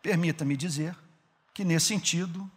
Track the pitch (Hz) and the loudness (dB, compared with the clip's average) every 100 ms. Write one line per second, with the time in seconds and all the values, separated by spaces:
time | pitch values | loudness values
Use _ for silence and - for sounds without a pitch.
0 | - 175 170 156 139 139 175 143 156 180 | 2 2 2 0 -2 -2 -2 -4 -6 -8
1 | - _ _ _ _ - 190 165 - 208 | -20 _ _ _ _ -4 2 4 4 0
2 | - 170 185 175 196 | 0 -2 -2 -6 -12